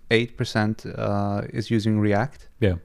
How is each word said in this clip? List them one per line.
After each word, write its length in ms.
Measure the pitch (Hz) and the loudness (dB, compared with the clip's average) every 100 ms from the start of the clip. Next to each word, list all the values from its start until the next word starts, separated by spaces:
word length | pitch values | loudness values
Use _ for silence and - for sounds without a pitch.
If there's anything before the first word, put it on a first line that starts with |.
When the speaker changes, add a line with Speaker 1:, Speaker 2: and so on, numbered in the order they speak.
| - | 0
Speaker 1:
eight 260 | 113 120 - | 0 0 -4
percent, 480 | 120 113 107 110 - | -2 0 0 -2 -8
uh, 560 | - 107 101 101 101 - | -4 -2 0 -2 -2 -4
is 160 | 123 110 | -6 0
using 280 | 117 107 107 | 0 2 2
React 460 | 104 101 127 - - - | 2 2 0 -6 -20 -2
Speaker 2:
Yeah. 140 | 104 85 | 0 0